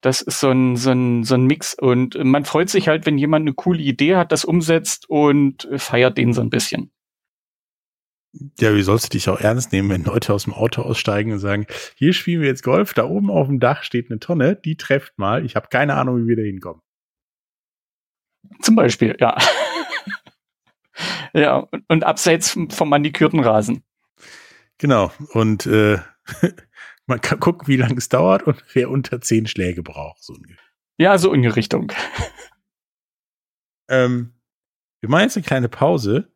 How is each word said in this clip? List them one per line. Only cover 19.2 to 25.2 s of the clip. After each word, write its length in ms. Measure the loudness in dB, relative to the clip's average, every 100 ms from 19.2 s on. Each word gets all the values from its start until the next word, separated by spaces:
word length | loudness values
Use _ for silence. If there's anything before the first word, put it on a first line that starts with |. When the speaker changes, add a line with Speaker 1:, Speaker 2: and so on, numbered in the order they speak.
| 0 2
Speaker 1:
<laughs> 1900 | 0 0 -4 -6 -8 -10 -10 -14 -16 _ _ _ _ _ _ -12 -10 -10 -4
Ja, 220 | 2 2 2
und, 280 | -2 -12 0
und 160 | 0
abseits 520 | 2 0 2 2 0 -4 -6
vom 180 | -4 0
manikürten 520 | 2 0 0 2 2
Rasen. 420 | 2 2 0 -4 _ _ _ _ -20 -20 -20 -20 _ _
Speaker 2:
Genau, 320 | 2 2 2 -4